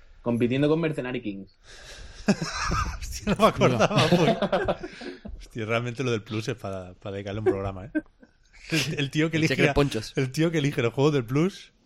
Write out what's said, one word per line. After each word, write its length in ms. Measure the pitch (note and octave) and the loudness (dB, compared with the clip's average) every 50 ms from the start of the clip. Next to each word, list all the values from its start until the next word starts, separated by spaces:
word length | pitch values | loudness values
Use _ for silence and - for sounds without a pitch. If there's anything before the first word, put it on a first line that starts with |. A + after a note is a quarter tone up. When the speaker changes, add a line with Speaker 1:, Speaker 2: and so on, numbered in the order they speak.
| - - - - - | -20 -20 -16 -8 -2
Speaker 1:
Compitiendo 460 | A#2+ A#2+ A2+ A#2+ A2+ B2+ C3+ D3 D3 | 0 0 2 2 2 2 4 4 4
con 120 | D#3 D#3+ | 4 2
Mercenary 400 | E3 D#3 D3+ C#3 B2+ B2+ B2+ - | 2 -2 -2 -4 -6 -4 -6 -6
Kings. 380 | - G#2+ G2 G2 G2 - _ _ _ - - - - - - - - - - - - | -6 -6 -8 -8 -12 -16 _ _ _ -20 -20 -20 -20 -18 -18 -16 -16 -18 -16 -6 0
Speaker 2:
<laughs> 0 | - G3 - E3 - - - - - - - - - - - | 0 0 0 0 -6 -6 -4 -4 -2 0 -2 -2 -2 -4 -8
Hostia, 360 | - - - - - G#3+ F#3+ | -10 -10 -10 -6 -2 -2 2
no 80 | - G#3+ | 4 4
me 40 | |
acordaba, 400 | B3 - - G#3 D#3 B2+ A2+ - - - - - D#3+ | 4 6 6 4 4 4 4 2 4 4 4 4 6
Speaker 1:
No. 60 | F3 | 6
Speaker 2:
pues. 200 | F3 E3 - - - G#3 F#3+ - F3+ G4 - F3+ - - - - - - - - - - - - - | 6 6 4 4 2 0 0 0 0 0 0 -2 -2 -4 -14 -12 -12 -12 -12 -12 -14 -14 -14 -14 -14
Hostia, 280 | - - - B2 G#2+ | -14 -12 -8 -6 -2
realmente 360 | G#2+ A#2 A2+ A#2+ B2 A#2 A2+ C3+ | 0 0 0 0 -2 -4 -2 -2
lo 80 | B2 | 0
del 120 | A#2 G#2+ G#2 | 0 -2 -2
Plus 260 | - G#2+ G#2+ A2 - | -4 -6 -4 -4 -4
es 80 | B2 | -6
para, 380 | - - G2+ F#2+ F#2 F#2 F2+ F#2 | -6 -6 -8 -8 -8 -10 -12 -16
para 200 | - - G#2+ G2 | -14 -10 -8 -8
dedicarle 260 | G2 G2+ G2+ G2 G#2+ | -8 -6 -6 -4 -2
un 40 | A2 | 0
programa, 380 | F#4+ F#4 G2 G2 G2 F#2+ F#2+ F#2+ | 0 0 0 -2 -4 -6 -8 -10
¿eh? 40 | - - D#4 D4+ - _ _ - - _ _ _ _ _ - - - | -6 -6 -6 -6 -8 _ _ -20 -20 _ _ _ _ _ -20 -10 -4
El, 280 | D#3+ D#3+ C3+ C#3+ E3 D3+ | -2 -2 -2 -2 -2 -4
el 120 | C#3+ C3+ | -4 -2
tío 200 | - D3+ D3+ E3 | 0 0 0 2
que 60 | D#3 | 2
Speaker 3:
El 60 | D#3+ D#3 | 2 2
Speaker 2:
elige 100 | - C3+ | 2 2
Speaker 3:
Secret 160 | B2+ C#3+ D3 | 4 4 4
Speaker 2:
a-, 40 | C#3 | 4
Speaker 3:
Ponchos. 380 | C#3+ C#3+ C#3 - A2 G#2+ - - | 4 2 2 0 -4 -6 -4 -2
Speaker 2:
el 160 | - C3+ B2+ C3 | -2 -2 -2 0
tío 180 | D#3 D#3+ F3 | 0 0 0
que 80 | E3 E3 | 2 2
elige 220 | C#3 C#3+ C#3+ C#3+ | 0 0 0 0
el 80 | A#2+ A#2 | 0 0
juego 240 | - - C3+ D3+ D3 | 2 4 4 4 4
del 120 | C#3 A#2+ | 2 0
Plus, 480 | A2 C3 C#3+ E3 F#3+ - - - - _ _ _ | 0 0 2 2 0 -2 -6 -18 -20 _ _ _